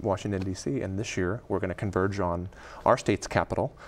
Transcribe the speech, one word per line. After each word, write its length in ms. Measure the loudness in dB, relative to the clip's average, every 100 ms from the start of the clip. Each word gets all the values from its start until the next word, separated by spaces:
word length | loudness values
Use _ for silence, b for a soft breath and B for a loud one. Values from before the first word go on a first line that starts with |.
Washington, 400 | -2 0 0 -2
D 120 | -2
C, 260 | -4 -2 -2
and 180 | -2 -4
this 180 | -4 0
year 240 | 0 -2 -2
we're 140 | -2
gonna 120 | -2 -2
converge 420 | 0 2 2 2
on 300 | 0 0 -4 B B B
our 140 | 4 6
state's 300 | 4 0 2
capital 480 | 0 2 0 -2 -6